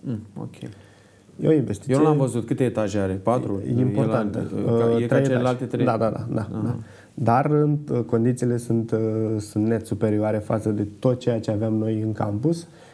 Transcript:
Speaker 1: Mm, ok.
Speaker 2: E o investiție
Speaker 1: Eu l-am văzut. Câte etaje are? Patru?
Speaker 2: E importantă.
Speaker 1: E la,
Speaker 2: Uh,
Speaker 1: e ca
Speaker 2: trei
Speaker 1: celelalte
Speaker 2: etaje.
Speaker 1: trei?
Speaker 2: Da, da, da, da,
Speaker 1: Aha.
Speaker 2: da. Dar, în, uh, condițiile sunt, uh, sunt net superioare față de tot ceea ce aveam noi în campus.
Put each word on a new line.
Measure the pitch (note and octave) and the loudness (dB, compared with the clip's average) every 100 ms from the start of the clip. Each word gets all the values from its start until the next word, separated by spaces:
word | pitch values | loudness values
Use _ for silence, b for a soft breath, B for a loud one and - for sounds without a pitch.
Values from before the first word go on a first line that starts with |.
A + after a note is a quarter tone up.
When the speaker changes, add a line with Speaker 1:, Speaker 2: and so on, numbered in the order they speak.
Speaker 1:
Mm, | - G#2+ - - | -8 -8 -10 -12
ok. | A2+ - A2+ - B B B B B - | -14 -12 -16 -16 B B B B B -2
Speaker 2:
E | D3+ | 2
o | |
investiție | D#3 A2+ G2+ - C3+ | 2 2 -4 0 2
Speaker 1:
Eu | |
l-am | D#3 D3 | 4 4
văzut. | C3 A2+ G#2 | 2 -2 -2
Câte | C3 | 0
etaje | B2 G2+ G#2 G#2 | 0 0 -2 0
are? | F#2+ | -2
Patru? | F#2+ A2+ G#2+ - G2 B2+ | -2 0 -2 -2 -4 -2
Speaker 2:
E | B2 | 0
importantă. | B2 G#2 A2 A2+ G#2 F#2+ - G2+ | 2 2 0 0 -2 -4 -4 -4
Speaker 1:
E | G2+ | 0
la, | |
Speaker 2:
Uh, | A#2 A#2 A#2 | 2 4 2
Speaker 1:
e | A#2+ | 2
ca | C3+ | 2
Speaker 2:
trei | C3+ | 4
Speaker 1:
celelalte | B2 B2+ B2 | 2 2 0
Speaker 2:
etaje. | B2 A#2+ | -2 0
Speaker 1:
trei? | B2 | 0
Speaker 2:
Da, | A2 | 2
da, | A2+ | 0
da, | - A2+ | -2 -4
da, | A2+ G2+ | -4 -4
Speaker 1:
Aha. | A2 A2+ | -4 -4
Speaker 2:
da. | A#2+ B B B | -4 B B B
Dar, | - A2+ B2 D3 | -4 2 4 4
în, | D3 D3+ D3 D3 | 4 2 0 -2
uh, | B2 - | -4 0
condițiile | A2+ A#2+ B2+ B2 A#2+ | 0 2 0 0 -2
sunt, | A#2+ A#2 A2+ | 0 -2 0
uh, | A2 A2 A2 A2 G#2+ | 0 0 0 0 -2
sunt | G2+ G#2+ G#2+ | -4 0 0
net | A2+ - | 0 -2
superioare | F#2+ A2 G#2+ G#2+ G#2+ | -2 2 2 2 0
față | G2+ A2 G#2+ | -2 -2 0
de | G2+ G2+ - | 0 -2 0
tot | C3 B2 | 0 0
ceea | A#2+ A2+ | 0 -2
ce | A2 | 0
aveam | G#2 A2 | -2 0
noi | A2 A2 A2 | 0 0 -2
în | A2 | -2
campus. | G#2+ G#2+ G#2 D3 E3 - B B | -2 -2 -2 0 -2 -6 B B